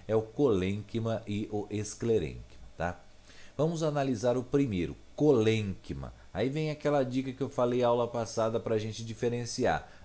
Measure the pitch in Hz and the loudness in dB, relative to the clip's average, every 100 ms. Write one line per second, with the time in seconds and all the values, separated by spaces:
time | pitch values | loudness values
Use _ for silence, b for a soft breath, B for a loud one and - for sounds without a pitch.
0 | B 110 110 - 143 95 92 104 104 113 | B 0 0 2 4 4 2 -2 -4 -4
1 | 113 113 - 104 107 104 - 104 101 - | -2 -4 -4 -4 -4 -6 -4 -6 -6 -4
2 | 117 110 73 60 - - - - 87 87 | 2 2 0 -6 -14 -18 -16 -6 -6 -6
3 | - - B B B B 160 165 156 147 | -14 -20 B B B B -2 0 -2 0
4 | 135 113 120 123 123 143 139 92 80 - | 0 0 2 0 2 2 2 0 -2 -4
5 | - - 147 127 110 110 101 92 - 69 | -10 2 6 6 6 4 0 -6 -8 -10
6 | 64 - B 90 127 151 156 147 147 147 | -10 -14 B -4 -2 -2 -4 -2 0 2
7 | 127 131 131 123 131 - 123 123 120 120 | 0 -2 -4 -4 -4 0 2 4 4 4
8 | 117 120 110 - 113 113 113 110 110 107 | 2 -2 -4 0 0 0 0 -2 -2 -8
9 | 113 107 120 120 117 - 107 76 - B | -10 -4 -2 -2 -4 0 2 0 -2 B